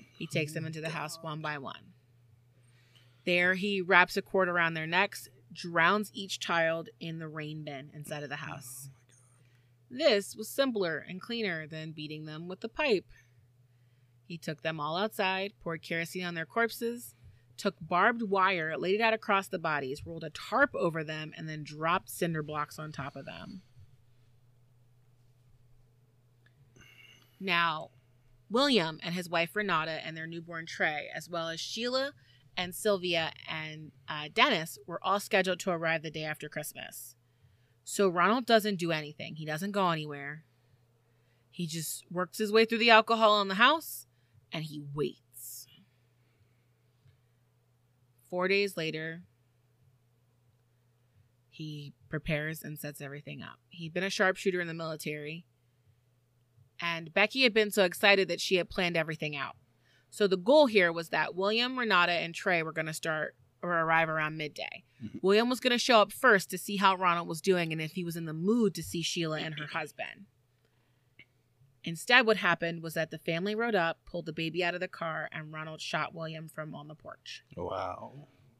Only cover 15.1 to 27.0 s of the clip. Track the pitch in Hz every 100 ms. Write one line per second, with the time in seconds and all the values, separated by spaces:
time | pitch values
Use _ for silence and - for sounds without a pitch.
15.1 | - 190 190 202 - 170 160 - 165 165
16.1 | 180 180 170 160 226 226 - 233 240 -
17.1 | - - - _ - 202 - 160 180 214
18.1 | 233 208 190 190 180 156 151 175 208 226
19.1 | 220 - 196 185 180 165 147 131 147 170
20.1 | 165 156 - - 226 285 - 175 160 156
21.1 | 156 156 - 160 156 143 151 160 185 -
22.1 | - 170 160 151 151 147 - 151 151 135
23.1 | 139 151 82 - 185 - - - _ _
24.1 | _ _ _ _ _ _ _ _ _ _
25.1 | _ _ _ _ - _ _ _ _ _
26.1 | _ _ _ _ _ _ - - -